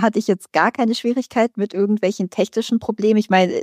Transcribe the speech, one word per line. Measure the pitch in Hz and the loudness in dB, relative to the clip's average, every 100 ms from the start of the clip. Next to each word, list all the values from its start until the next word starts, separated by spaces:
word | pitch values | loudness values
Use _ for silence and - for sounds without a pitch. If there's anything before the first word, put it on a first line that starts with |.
hatte | 214 220 | -2 0
ich | 214 | -2
jetzt | 190 - | -4 -2
gar | 156 170 | 0 0
keine | - 226 | 0 -2
Schwierigkeit | 233 233 254 - 240 233 - | -2 -2 -4 -2 -2 -2 -2
mit | 208 | -4
irgendwelchen | 185 202 214 180 - 185 | -2 0 0 -2 -2 -4
technischen | - 180 - - 233 | -2 -2 -2 -2 -2
Problemen. | - 214 208 214 | -4 -2 2 2
Ich | 208 | 2
meine, | 190 185 - | 2 2 -2